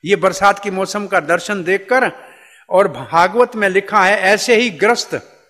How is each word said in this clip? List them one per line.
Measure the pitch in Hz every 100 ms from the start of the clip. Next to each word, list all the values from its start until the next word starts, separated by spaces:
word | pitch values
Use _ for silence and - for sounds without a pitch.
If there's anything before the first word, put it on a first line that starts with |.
| 156
ये | 190
बरसात | 190 180 202 202
के | 208
मौसम | 190 190 208 202
का | 185
दर्शन | 151 175 - 202
देखकर, | 170 196 196 254 220 - - - - _ _
और | 180 196
भागवत | 127 131 165 180 214 240 233
में | 202
लिखा | 185 196 214
है, | 190 208
ऐसे | 190 208 - 226
ही | 240
ग्रस्त | 160 202 240 - 135 - _